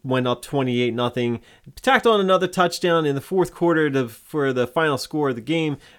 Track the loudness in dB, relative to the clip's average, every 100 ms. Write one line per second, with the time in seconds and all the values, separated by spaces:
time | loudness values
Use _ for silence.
0 | -4 -2 0 -4 -4 -2 0 0 0 0
1 | -2 -2 -2 -4 -10 -20 -20 -6 0 2
2 | 4 2 4 2 0 0 0 0 0 2
3 | 0 -2 -2 0 0 0 2 2 2 0
4 | -2 -8 -8 -2 0 0 -2 0 0 -2
5 | -4 -2 -2 -2 -4 -2 -2 -4 -12